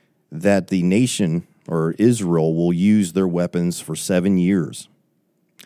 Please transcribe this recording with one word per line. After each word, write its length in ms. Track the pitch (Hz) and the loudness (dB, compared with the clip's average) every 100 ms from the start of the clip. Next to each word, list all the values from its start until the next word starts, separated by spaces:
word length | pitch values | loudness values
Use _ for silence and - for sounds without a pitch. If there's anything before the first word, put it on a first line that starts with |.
| _ _ - | _ _ -18
that 380 | 80 98 98 87 | -4 0 0 0
the 160 | 95 | -2
nation, 640 | 90 101 123 - 90 85 - _ - | 2 2 0 0 -2 -2 -6 _ -6
or 260 | 82 80 - | -2 -2 2
Israel, 560 | 113 117 92 82 80 | 2 2 0 0 0
will 200 | 80 87 | 0 0
use 400 | 87 101 107 92 | 2 2 2 2
their 160 | 87 92 | 0 -2
weapons 500 | 85 87 87 87 85 | -2 -2 -2 -4 -4
for 160 | - 80 | -10 -8
seven 420 | - 90 95 92 | -2 0 2 2
years. 520 | 87 98 78 - - _ _ _ _ _ _ _ | 2 0 -2 -8 -20 _ _ _ _ _ _ _